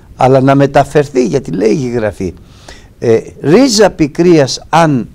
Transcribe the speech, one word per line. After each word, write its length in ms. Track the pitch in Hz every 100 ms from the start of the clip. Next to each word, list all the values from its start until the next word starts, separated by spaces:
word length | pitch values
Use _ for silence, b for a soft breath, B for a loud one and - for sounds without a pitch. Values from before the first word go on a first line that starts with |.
| b -
αλλά 260 | 127 135
να 140 | 135 139
μεταφερθεί, 680 | 143 143 139 151 143 - 220
γιατί 260 | 143 139
λέει 220 | 165 214
η 160 | 190 127
Γραφή, 440 | 120 107 98 92 - B B B B B B
ε, 200 | 123 113 - -
ρίζα 480 | 135 185 269 208 202
πικρίας 760 | - 151 151 180 165 131 - -
αν 380 | 156 165 135 101